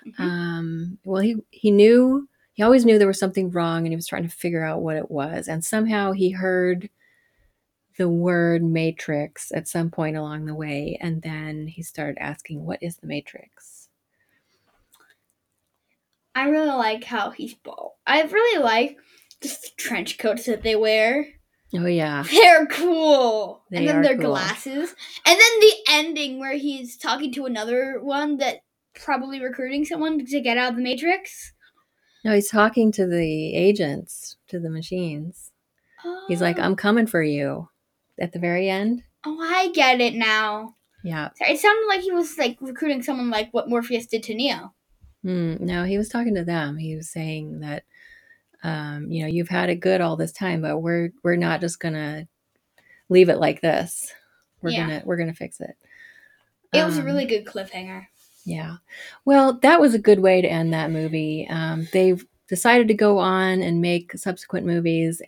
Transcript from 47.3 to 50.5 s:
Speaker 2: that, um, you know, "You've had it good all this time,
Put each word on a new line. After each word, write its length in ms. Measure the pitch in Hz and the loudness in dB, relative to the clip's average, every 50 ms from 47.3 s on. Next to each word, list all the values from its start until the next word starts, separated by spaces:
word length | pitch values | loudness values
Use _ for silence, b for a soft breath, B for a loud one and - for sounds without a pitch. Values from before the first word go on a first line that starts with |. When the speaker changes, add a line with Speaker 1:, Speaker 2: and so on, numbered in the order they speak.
| 156 156 151 151 156 151 | -6 -8 -8 -10 -12 -12
Speaker 2:
that, 240 | 151 147 147 151 _ b b b b b b b b b b b b b _ _ - | -10 -10 -10 -10 _ b b b b b b b b b b b b b _ _ -8
um, 480 | 165 160 151 151 147 147 147 151 - | -6 -6 -6 -6 -8 -8 -10 -8 -8
you 100 | 165 165 | -6 -6
know, 60 | 156 | -4
"You've 220 | 156 165 175 170 - | -2 -2 -2 -2 -2
had 200 | 180 180 180 180 | -2 -2 0 0
it 100 | 170 175 | -2 0
good 200 | 170 185 190 185 | 0 0 2 2
all 140 | 170 165 165 | 2 0 0
this 160 | 165 160 165 | -2 -4 -6
time, 300 | - - 196 185 | -6 -6 -4 -4